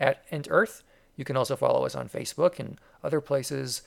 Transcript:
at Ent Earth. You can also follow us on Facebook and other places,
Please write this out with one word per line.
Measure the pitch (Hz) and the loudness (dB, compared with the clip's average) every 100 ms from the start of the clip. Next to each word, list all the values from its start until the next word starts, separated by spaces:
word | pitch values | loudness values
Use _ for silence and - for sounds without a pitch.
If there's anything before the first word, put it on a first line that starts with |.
at | - - - | 0 0 -2
Ent | 156 139 | -8 0
Earth. | 165 220 - _ _ _ | 4 2 0 _ _ _
You | - | -10
can | 135 131 | -4 0
also | 123 | 0
follow | 131 127 123 131 | 2 2 4 2
us | |
on | 135 123 | -4 -8
Facebook | - 120 - 175 - | -8 -8 2 2 2
and | 117 - - _ | -8 -12 -20 _
other | 151 156 | -2 -2
places, | 147 139 127 139 131 - | 0 -2 -2 -6 -6 -8